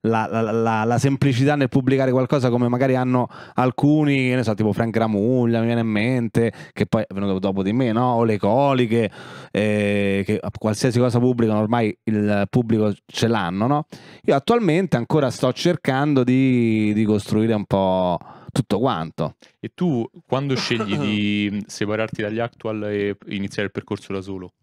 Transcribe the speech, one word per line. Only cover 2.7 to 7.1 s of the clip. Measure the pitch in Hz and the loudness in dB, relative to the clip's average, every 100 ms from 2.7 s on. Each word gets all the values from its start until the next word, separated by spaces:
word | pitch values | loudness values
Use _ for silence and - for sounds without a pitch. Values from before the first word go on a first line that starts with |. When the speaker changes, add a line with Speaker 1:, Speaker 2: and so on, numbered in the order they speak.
| 123 135 127 | 2 2 2
Speaker 1:
hanno | 127 127 120 - - - | 2 0 -2 -8 -8 0
alcuni, | 127 - 143 151 147 139 127 | 0 2 2 4 4 2 2
che | 127 | 0
ne | |
so, | 110 | 0
tipo | 104 107 | 0 0
Frank | 95 113 | 0 0
Gramuglia, | 110 110 101 110 127 117 117 | 0 0 0 2 2 2 0
mi | 117 | 0
viene | 117 | 0
in | 113 | 0
mente, | 104 113 131 117 - 117 - - | 0 0 0 0 0 0 -4 -18
che | - 95 | -6 -2
poi | 113 | 0
è | - | -2